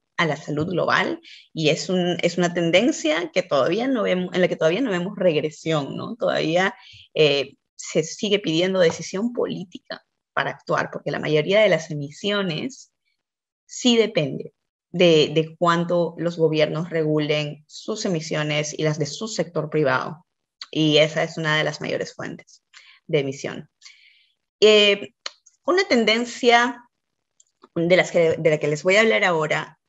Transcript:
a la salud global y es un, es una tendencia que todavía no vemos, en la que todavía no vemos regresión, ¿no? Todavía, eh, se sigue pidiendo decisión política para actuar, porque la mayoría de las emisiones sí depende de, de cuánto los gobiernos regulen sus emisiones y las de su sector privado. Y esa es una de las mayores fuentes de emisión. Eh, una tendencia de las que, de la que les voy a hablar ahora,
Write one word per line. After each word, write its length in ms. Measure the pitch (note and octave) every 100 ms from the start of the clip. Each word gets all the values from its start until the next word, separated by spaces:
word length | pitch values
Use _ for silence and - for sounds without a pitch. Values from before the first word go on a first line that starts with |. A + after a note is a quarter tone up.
| _ -
a 80 | E3
la 100 | D3
salud 320 | - D3 F3
global 540 | E3 C3+ C#3 G3 E4+ - - _
y 160 | D#3+ D3+
es 200 | E3 -
un, 280 | F#3 F3 E3+
es 160 | F3 F3+
una 160 | F3
tendencia 800 | F3 E3+ F3 B3+ D#4+ D#4 D#4+ F4
que 120 | F#3
todavía 440 | - C#3+ C3+ G3 C4
no 160 | B3
vemos, 300 | G3 F#3 F3+
en 80 | F3+
la 60 | F3
que 80 | F3+
todavía 260 | D#3+ F#3+
no 100 | C4+
vemos 240 | F3 F3 -
regresión, 800 | F#3 D3 D3+ - E3 D#3 C3+ A2+
¿no? 200 | - -
Todavía, 600 | F3+ C#3+ D#3 F3 F#3+ - - - -
eh, 420 | - D3+ C#3+ C3+ - _ -
se 260 | - F3
sigue 360 | D#3+ - G#3 G3
pidiendo 400 | E3 D#3+ F#3 F#3+
decisión 520 | E3 E3 E3 F#3 A#3+
política 680 | A#3 - E3+ F#3+ - - - _ _ _
para 180 | - C#3
actuar, 380 | C3+ - D3 E3
porque 200 | - D#3+
la 80 | C#3+
mayoría 420 | D3 D3+ D#3 G3+
de 80 | G#3+
las 200 | D#3+ -
emisiones 1000 | D3 C#3+ - G3+ G#3 F#3+ D#3 C4+ - - _ _ _ _ _ _ _ _
sí 320 | - B3 A#3
depende 560 | G#3 E3 C#3 D3+ D#3 _ _ _ _
de, 400 | F3 F3 D#3 C3+
de 220 | D#3+ D#3+ -
cuánto 580 | E3+ E3+ E3+ F3 E3+ E3+
los 200 | E3 E3+
gobiernos 520 | D#3+ D#3 D3+ D#3 E3+
regulen 720 | E3 D#3 D3+ D3 D3+ D3 D3 _
sus 380 | - - A3 G#3
emisiones 720 | E3 D#3+ D#3 D3+ D3 D3+ -
y 60 |
las 160 | D#3 D3
de 60 | D3
su 220 | - A3
sector 420 | - E3 E3 D3+
privado. 560 | D#3 C#3 C3 - E3 _ _ _ - -
Y 260 | D3+ D#3 D3
esa 260 | D#3 D#3+
es 140 | E3 E3
una 200 | D#3 D#3
de 60 |
las 180 | D3+ D3
mayores 320 | - - -
fuentes 500 | - A2 - - - _ - - _ -
de 140 | D#3
emisión. 500 | C3+ C3+ - - - _ - _ _ _ _ _ _ -
Eh, 540 | G#3+ G#3+ G#3 G3+ - _ - _ _ _ -
una 220 | F4+ G4
tendencia 960 | B3+ G#3+ A3+ A#3+ - A#3+ A#3 B3 C4+ - _ _ _ _ _ _ _ _ E3+
de 220 | E3+ F3+
las 140 | D3+
que, 240 | F3 D#3+ D#3
de 120 | D#3+
la 80 | D3+
que 100 | D3
les 160 | D3+
voy 120 | F#3 G3
a 60 |
hablar 220 | A3+ G#3+
ahora, 560 | G3 E3 D3+ D3+ D3+ -